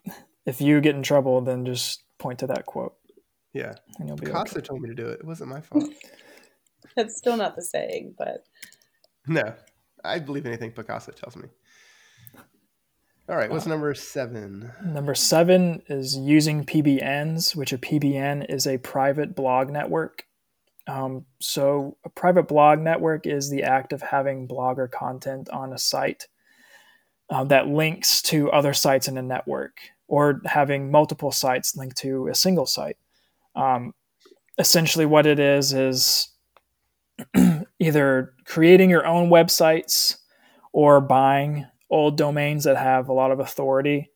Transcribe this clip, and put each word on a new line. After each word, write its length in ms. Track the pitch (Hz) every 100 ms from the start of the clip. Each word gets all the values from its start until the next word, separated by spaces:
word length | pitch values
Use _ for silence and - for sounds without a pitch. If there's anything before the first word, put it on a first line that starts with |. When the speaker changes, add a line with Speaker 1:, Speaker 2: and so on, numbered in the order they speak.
| - - - _ -
Speaker 1:
if 160 | -
you 180 | 143 151
get 140 | 151
in 80 | 139
trouble, 400 | 131 147 131 127
then 240 | 127 127 123
just 360 | 123 - - _ -
point 200 | 135 123
to 80 | 131
that 180 | 135
quote. 300 | - - - - _ _ _ _ _
Speaker 2:
Yeah. 220 | 139 - - _ -
Speaker 1:
And 100 | 147
you'll 80 | 147
be 100 | 151
Speaker 2:
Picasso 320 | 170 - -
Speaker 1:
okay. 80 | 139
Speaker 2:
told 140 | 131
me 80 | 120
to 60 |
do 140 | 120 117
it. 120 | 113
It 60 | 156
wasn't 240 | 165 131
my 100 | 139
fault. 240 | 156 294 - - - - _ -
Speaker 3:
<laughs> 540 | _ _ _ _ _ -
That's 200 | 220 -
still 180 | 247 233
not 200 | 196 -
the 60 |
saying, 520 | 170 - - - - -
but 280 | - - _ _ - _ _ _ _ _ 139
Speaker 2:
No, 280 | 160 110 117 _ _ _ _
I 140 | - 175
believe 280 | 143 143 123
anything 260 | 117 117
Picasso 400 | 117 107 113 -
tells 240 | - 123 107
me. 120 | - _ _ _ _ _ _ _ - - _ _ _ _ _ _ _ _ -
All 80 | 165
right, 120 | 107
what's 160 | 156 135
Speaker 1:
Uh, 40 |
Speaker 2:
number 240 | 156 147
seven? 760 | 135 - 143 123 117 98 98 120 -
Speaker 1:
number 300 | 185 147 143
seven 640 | 131 - 165 170 185 180 165 -
is 280 | 139 131 135
using 480 | 135 151 151 151
P 180 | - 156
B 180 | 147 135
Ns, 520 | 143 143 151 160 170 165
which 160 | 131
a 60 | 127
P 200 | - 151
B 180 | 143 139
N 260 | 139 143
is 240 | - 139 139
a 120 | 131
private 560 | - 139 139 143 147 -
blog 340 | 131 127 135
network. 560 | 147 156 160 156 - - _ _ _ _ _ -
Um, 380 | 139 131 131 - -
so 560 | - - 139 143 139 -
a 40 | -
private 380 | - 180 180 -
blog 320 | 151 151 156
network 440 | 160 165 165 156
is 240 | - 143 139
the 140 | 139
act 300 | 147 131 131
of 100 | 139
having 460 | - 139 139 135 127
blogger 420 | 131 127 131 127
content 580 | - - 131 135 135 -
on 220 | 147 131
a 60 | -
site, 480 | - 139 139 - - _ _ _ _ - _ _ _ _ -
uh, 140 | 135
that 240 | 139 135 139
links 520 | 147 160 - - -
to 280 | - 156 147
other 220 | 151 143
sites 340 | 139 151 135 139
in 100 | 131
a 60 |
network, 560 | 127 127 - 135 139 - - _ -
or 340 | 143 147 135
having 460 | - 147 139 139 139
multiple 400 | 151 151 156 139
sites 460 | - 135 127 - -
linked 200 | 131 -
to 280 | 135 135 151
a 80 |
single 320 | - 185 175 131
site. 300 | - - - _ _ _ _ _
Um, 400 | - 131 127 120 - _ _ _ _ _ -
essentially 480 | 180 170 156 165 151
what 200 | 151 151
it 120 | 147
is, 340 | 143 143 135
is 560 | 135 131 131 - - - _ _ _ _ _ _ _ _ - -
<clears throat> 40 | 190 185 156 185 -
either 560 | 165 147 139 131 127 _
creating 460 | - 165 165 185 185
your 160 | 170 -
own 240 | 170 175
websites 840 | 175 170 - 160 165 - - - - _ _ _ _ _
or 280 | 151 147 143
buying 640 | 131 131 135 139 143 147 135 _ -
old 260 | 156 151 147
domains 480 | 147 147 147 151
that 120 | 147 131
have 320 | 135 131 127
a 40 |
lot 180 | 131 131
of 80 | 135
authority 720 | 127 - 135 135 143 143 143